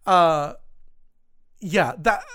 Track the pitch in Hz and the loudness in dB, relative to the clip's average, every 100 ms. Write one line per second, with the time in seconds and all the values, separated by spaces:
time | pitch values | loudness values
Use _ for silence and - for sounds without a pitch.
0 | - 180 165 151 147 - - - - - | 0 4 4 2 -4 -12 -20 -20 -20 -20
1 | - _ _ _ _ _ 196 190 127 - | -20 _ _ _ _ _ -4 -2 -2 -2
2 | 185 208 - | -2 -2 -6